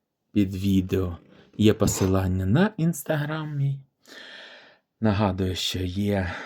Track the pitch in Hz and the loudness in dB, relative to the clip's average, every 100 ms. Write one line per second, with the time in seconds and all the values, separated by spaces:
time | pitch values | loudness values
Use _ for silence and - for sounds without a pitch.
0 | _ _ _ 107 98 95 98 95 92 95 | _ _ _ 0 0 0 2 2 2 0
1 | 92 85 - - - - 107 101 98 - | -2 -6 -16 -20 -12 2 4 4 2 2
2 | 95 95 92 92 92 127 208 214 165 165 | 2 2 2 0 2 2 2 2 -2 -2
3 | - 156 147 156 151 147 139 139 - _ | -2 -4 -2 -6 -6 -4 -4 -4 -10 _
4 | - - - - - - - _ _ - | -20 -20 -20 -20 -20 -20 -20 _ _ -2
5 | 110 98 104 92 95 92 - 95 92 90 | 0 2 0 0 -2 -2 -4 -4 -4 -2
6 | 104 101 90 85 | 0 0 -2 -6